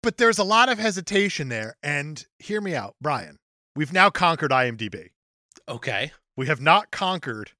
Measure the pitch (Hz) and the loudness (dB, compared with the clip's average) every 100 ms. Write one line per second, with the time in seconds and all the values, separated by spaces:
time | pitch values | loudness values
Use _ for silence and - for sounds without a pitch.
0 | 226 - 233 214 196 220 254 214 220 185 | -2 2 2 4 4 4 4 2 -2 -2
1 | 170 202 202 - 135 113 110 - 147 143 | -2 0 0 -2 -4 -4 -6 -8 -4 -4
2 | 147 151 - _ - 214 202 147 104 _ | -6 -12 -18 _ -6 -4 -2 -4 -6 _
3 | 147 135 78 - _ _ _ - 156 185 | -4 -4 -6 -18 _ _ _ -6 0 4
4 | 196 - 175 165 151 131 123 113 110 101 | 4 4 2 2 2 2 2 -4 -8 -10
5 | 90 _ _ _ _ - - 120 - 101 | -16 _ _ _ _ -20 -14 -8 -4 -4
6 | 135 - _ - 135 151 143 190 - - | -6 -10 _ -8 -4 0 4 4 2 -6
7 | 185 185 135 110 104 | -4 -4 -6 -10 -12